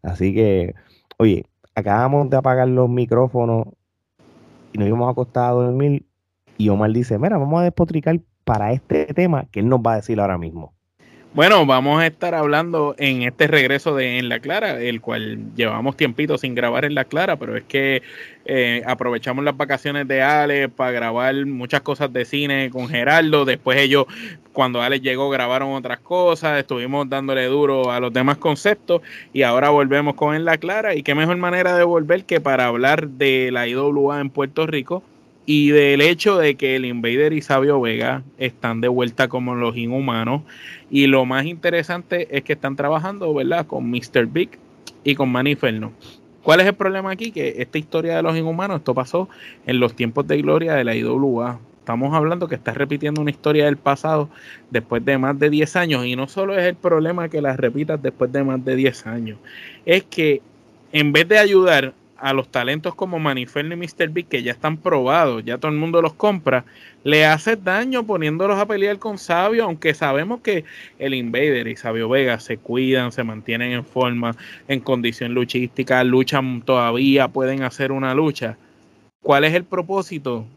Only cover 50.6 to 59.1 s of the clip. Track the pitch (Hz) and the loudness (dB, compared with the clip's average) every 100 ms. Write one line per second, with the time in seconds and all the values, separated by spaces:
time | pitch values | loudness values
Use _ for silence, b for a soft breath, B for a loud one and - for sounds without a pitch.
50.6 | 165 147 120 113 117 123 139 120 120 120 | 2 0 0 -2 -2 0 0 -2 -4 -8
51.6 | - _ - 117 139 156 151 175 175 - | -16 _ -6 -4 0 0 0 -2 -6 -6
52.6 | - 113 139 143 147 151 147 147 151 151 | -8 -4 -4 -2 -4 -2 -4 -2 0 4
53.6 | 147 143 - 139 156 156 147 B B B | 4 2 0 -2 0 -2 -2 B B B
54.6 | _ 117 117 120 123 135 131 139 147 147 | _ -6 -2 -4 0 0 0 0 2 2
55.6 | 156 185 170 139 123 123 135 196 196 196 | 0 0 0 -2 -2 -6 -6 -4 -2 0
56.6 | 180 180 180 165 160 175 165 160 143 131 | 0 0 0 2 0 -2 -4 -2 -2 2
57.6 | 131 139 151 156 135 - 127 139 139 131 | 2 2 -4 -2 -4 -2 -2 0 0 -2
58.6 | 127 131 131 120 113 | -2 2 0 0 -10